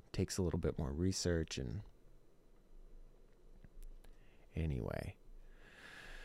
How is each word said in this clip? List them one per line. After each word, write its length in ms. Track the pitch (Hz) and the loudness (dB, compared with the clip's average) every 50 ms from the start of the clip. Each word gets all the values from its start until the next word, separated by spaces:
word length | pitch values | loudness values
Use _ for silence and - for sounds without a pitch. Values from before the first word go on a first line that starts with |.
| - - - | -8 -2 2
takes 240 | - 95 - - | 2 4 4 4
a 60 | - 92 | 4 4
little 160 | 85 78 90 | 4 4 4
bit 180 | 80 78 - | 4 4 4
more 140 | - 82 65 | 4 2 2
research 680 | 69 78 87 95 95 - - 90 85 82 80 - - | 4 4 6 6 6 6 6 6 6 6 6 4 2
and 260 | - 67 58 57 101 - - - - - - - - - - - - - - - - - - - - - - - - - - - - - - - - - - - - - - - - - - - - - - - - - - - - - - - | -2 0 0 0 -2 -4 -6 -12 -16 -18 -18 -18 -18 -18 -20 -20 -20 -20 -20 -20 -20 -18 -16 -16 -14 -14 -14 -14 -14 -14 -14 -16 -18 -20 -20 -20 -20 -18 -18 -18 -16 -16 -14 -12 -10 -10 -10 -10 -12 -14 -14 -16 -16 -16 -18 -20 -20 -16 -6 -2
anyway. 580 | 80 82 78 69 62 52 50 50 50 50 - - - - - - - - - - - - - - - - - - - - - - - - | 0 2 2 2 2 0 0 0 0 -2 -4 -6 -10 -12 -14 -14 -12 -12 -14 -14 -16 -16 -16 -16 -16 -14 -14 -12 -12 -12 -10 -10 -10 -12